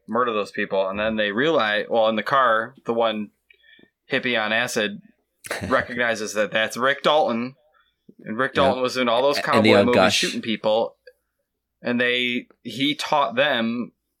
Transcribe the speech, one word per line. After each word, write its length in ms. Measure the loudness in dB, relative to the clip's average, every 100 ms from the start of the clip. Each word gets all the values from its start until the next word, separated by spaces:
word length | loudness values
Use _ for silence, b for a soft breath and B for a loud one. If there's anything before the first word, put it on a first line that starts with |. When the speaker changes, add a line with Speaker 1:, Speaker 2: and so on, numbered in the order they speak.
| -6
Speaker 1:
murder 280 | -2 0
those 180 | -2 -4
people. 380 | -6 -2 -2 -2
And 100 | -2
then 160 | -2 -2
they 160 | -2
realize, 540 | 0 0 2 2 0 0
well, 200 | 2 2
in 80 | 0
the 60 |
car, 520 | 0 2 4 2 -2 -8 -4
the 80 |
one 360 | 0 0 -2 -8 _ _ b b b b _ -6
hippie 260 | -4 -2 -2
on 140 | 0
acid 480 | 0 0 -2 -2 -4 -16 _ _ _ -12
Speaker 2:
<laughs> 180 | -8 0
Speaker 1:
recognizes 640 | 0 0 -2 -2 -2 -4
that 180 | -2 0
that's 240 | 0 -2 0
Rick 280 | -2 0
Dalton, 520 | 2 2 2 -2 -6 -12 _ _ _ _ _ -18 -10
and 120 | -4
Rick 140 | -2
Speaker 2:
Yeah. 100 | 2
Speaker 1:
Dalton 180 | 2 2
was 140 | -2 -2
in 100 | 0
all 140 | 2
those 160 | 2 0
Speaker 2:
A-, 120 | 0 4
and 80 | 6
they 40 |
Speaker 1:
cowboy 80 | 6
Speaker 2:
all 60 | 6
Speaker 1:
movies 100 | 4
Speaker 2:
gush. 220 | 4 2
Speaker 1:
shooting 240 | -2 -4
people, 560 | -6 -2 0 0 -2 -6 _ _ _ _ _ _ _ _
and 180 | -4 0
they, 460 | 0 0 -2 -4 -8 _
he 300 | -12 -4 -2
taught 440 | -2 -2 0 0 0
them 560 | 0 0 -2 -4 -10 _ _ _